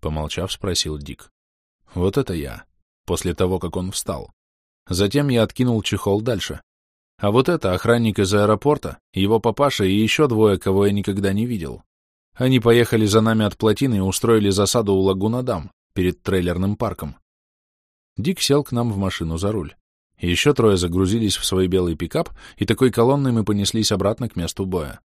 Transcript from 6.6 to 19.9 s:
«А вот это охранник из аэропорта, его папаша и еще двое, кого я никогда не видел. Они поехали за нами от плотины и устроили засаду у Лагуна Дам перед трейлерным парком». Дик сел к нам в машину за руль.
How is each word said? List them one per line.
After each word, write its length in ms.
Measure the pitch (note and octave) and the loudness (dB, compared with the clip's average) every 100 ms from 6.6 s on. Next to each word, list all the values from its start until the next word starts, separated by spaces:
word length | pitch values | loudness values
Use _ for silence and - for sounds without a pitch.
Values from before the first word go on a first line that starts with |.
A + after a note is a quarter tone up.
| _ _ _ _ _ _ | _ _ _ _ _ _
«А 120 | G2+ | 0
вот 200 | A2+ C3+ | 2 2
это 240 | E3+ G2 | 0 0
охранник 440 | F2+ A2+ A#2 A2+ G2+ | -2 2 2 2 0
из 140 | G2 | 2
аэропорта, 680 | G#2 G#2 G#2+ C#3+ D3 - C#2 _ | 2 2 2 2 0 -4 -14 _
его 280 | - G2 A2 | -2 2 2
папаша 440 | A2+ G#2+ C#3+ - | 0 0 0 2
и 80 | F#2+ | 0
еще 340 | G2+ A2 - D3+ | 2 2 2 2
двое, 320 | A2 A2 F#2+ | 4 4 4
кого 280 | - F#2+ G2+ | 0 2 2
я 60 | |
никогда 420 | G2+ G2 G2 G2 | 0 -2 -2 0
не 100 | G2 | 0
видел. 380 | A#2+ A2+ D2+ A#1+ _ _ _ _ _ | -2 -4 -8 -12 _ _ _ _ _
Они 260 | - B2+ C3 | -2 2 4
поехали 440 | A2+ A#2 A#2 A#2 | 6 6 6 2
за 160 | G#2+ A2 | 4 4
нами 240 | A2 A2 | 4 2
от 140 | G#2 - | 0 0
плотины 380 | A2 G#2 C#3 G#2+ | 0 2 0 0
и 40 | |
устроили 480 | F#2+ - A#2+ A2+ G2+ | 0 -2 2 2 4
засаду 460 | F#2+ G2 B2 G#2 | 2 2 0 2
у 60 | F#2+ | 2
Лагуна 400 | F#2+ F#2+ G#2 A#2+ | 2 0 -2 -4
Дам 280 | B2+ G2 C#2 _ _ | -4 -6 -8 _ _
перед 300 | - F2+ F2 | -2 -2 -2
трейлерным 540 | - F#2 F2 F2 G2 G#2 | -4 -2 -2 -2 -2 -2
парком». 400 | A2 F2+ D2+ B1+ _ _ _ _ _ _ _ _ _ - | -6 -6 -12 -14 _ _ _ _ _ _ _ _ _ -8
Дик 240 | A#2+ F#3+ | -6 -4
сел 240 | - C#3+ | 0 0
к 80 | C#3+ | 0
нам 180 | A#2+ A#2+ | -2 -2
в 60 | G2 | -2
машину 400 | F#2+ - E2 E2 | -2 -4 -6 -4
за 160 | G2+ | -4
руль. 220 | G#2+ D2+ - _ | -4 -8 -14 _